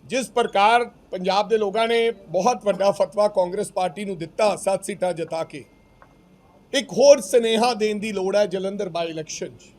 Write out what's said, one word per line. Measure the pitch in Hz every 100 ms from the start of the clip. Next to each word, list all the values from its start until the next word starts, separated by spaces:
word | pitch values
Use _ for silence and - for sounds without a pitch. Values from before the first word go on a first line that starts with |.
| 135
ਜਿਸ | 240 240
ਪ੍ਰਕਾਰ | 240 220 196 208 240 233 - _
ਪੰਜਾਬ | 190 185 190 196
ਦੇ | 220
ਲੋਕਾਂ | 202 208 226
ਨੇ | 233 226 226 -
ਬਹੁਤ | 170 196 240
ਵੱਡਾ | 208 185 196
ਫਤਵਾ | - 190 190 208
ਕਾਂਗਰਸ | 208 180 190 202
ਪਾਰਟੀ | 196 180 196
ਨੂੰ | 202 180
ਦਿੱਤਾ | 165 - 214 208
ਸੱਤ | - 190
ਸੀਟਾਂ | - 196 180
ਜਿਤਾ | 165 165 165
ਕੇ, | 165 147 117 _ _ _ - _ _ _ _ _ _
ਇੱਕ | 277 -
ਹੋਰ | 170 277 285
ਸੁਨੇਹਾ | - 247 226 220 240
ਦੇਣ | 226 214 208
ਦੀ | 220
ਲੋੜ | 196 190 196
ਹੈ | 208
ਜਲੰਧਰ | 190 190 202 185
by | 165 170
election | 160 156 - 185 -
'ਚ | -